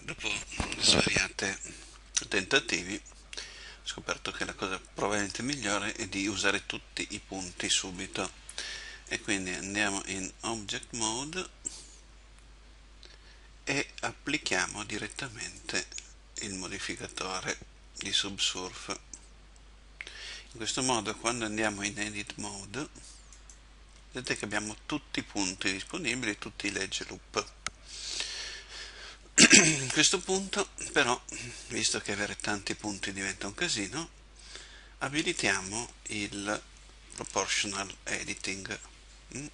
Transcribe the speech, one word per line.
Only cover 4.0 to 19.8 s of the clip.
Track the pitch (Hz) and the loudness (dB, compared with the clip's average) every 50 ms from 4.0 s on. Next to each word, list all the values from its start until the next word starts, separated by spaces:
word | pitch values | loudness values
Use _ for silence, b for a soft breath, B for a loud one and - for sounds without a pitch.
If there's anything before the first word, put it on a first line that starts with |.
| - - 87 - - 101 - | -2 -2 -2 -2 -2 -4 -4
che | - 92 | -2 -2
la | 87 - | -4 -2
cosa | - 107 95 92 90 | -2 -2 -2 -2 -4
probabilmente | - - - - - 101 104 104 104 98 - - 117 | -6 -8 -4 0 0 2 2 2 2 0 -2 -2 -2
migliore | 135 - - 107 101 104 101 101 104 - | -2 -2 0 2 2 2 2 2 0 -2
è | - 110 98 | -4 -4 -2
di | 98 98 98 | -2 0 0
usare | 107 101 95 101 98 98 98 - | 0 2 2 4 4 2 2 0
tutti | - - 113 - - - - 87 - | -4 -8 -8 -8 -8 -6 -6 -4 -4
i | 104 104 | -6 -8
punti | - - 98 95 92 90 87 - - 95 | -8 -6 -6 -6 -6 -6 -4 -2 0 2
subito, | - - - 95 90 87 95 95 - - 92 - - - - B B B B B B B B B B B B | 2 2 2 0 -4 -6 -6 -4 -2 -2 -2 -2 -4 -10 -16 B B B B B B B B B B B B
e | B - - | B -4 -2
quindi | - - 101 98 92 92 90 | 2 2 2 2 2 0 -2
andiamo | 71 82 98 101 104 107 101 98 98 - | -2 -2 0 2 2 4 4 2 0 -2
in | - 95 95 92 - - - | -2 -4 -4 -4 -6 -6 -6
Object | - 110 117 110 101 98 117 123 - - - | -4 -4 -4 -4 -4 -4 -4 -4 -6 -6 -4
Mode | 120 110 110 110 123 139 151 160 185 - - - - - - - - - - - - - - - - - - - - - - - - - - - - - - - - - B B B B B B B B B B - - | 0 0 0 2 0 -2 -4 -4 -6 -6 -8 -8 -10 -10 -10 -10 -10 -14 -16 -18 -20 -20 -20 -20 -20 -20 -20 -20 -20 -20 -20 -20 -20 -20 -20 -20 -20 -20 -20 -20 -18 -18 B B B B B B B B B B -6 -2
e | - 139 143 - - - - | 0 2 2 0 -2 -4 -6
applichiamo | - 117 110 - - 139 143 151 - - 98 92 90 90 98 104 107 | -4 -4 -4 -6 -2 0 0 0 2 2 4 4 2 2 0 -4 -4
direttamente | 101 104 101 104 104 - - 143 127 110 117 110 92 - - - - - 92 - - - - - - - - - - - - | -4 -2 -4 -4 -4 -4 -6 -6 -6 -6 -6 -8 -10 -10 -10 -6 -2 0 0 0 -2 -6 -12 -12 -12 -14 -20 -20 -14 -8 -6
il | 117 104 95 | -4 -4 -4
modificatore | 92 90 82 98 95 - - - 117 117 - - - - - 95 92 - - - - - - - - - - - | -4 -4 -4 -4 -4 -4 -4 -4 -6 -8 -8 -6 -4 -4 -2 -4 -4 -2 -4 -4 -4 -8 -16 -20 -20 -20 -14 -10
di | - - 98 92 | -8 -2 2 2
Subsurf. | - - 98 98 92 - - - 92 90 92 - - - - 95 - - - - - - - - - - - - - - - - - | 2 2 2 0 0 0 0 0 0 -4 -6 -6 -8 -6 -6 -6 -6 -8 -14 -16 -16 -16 -18 -20 -20 -20 -20 -20 -20 -20 -20 -20 -20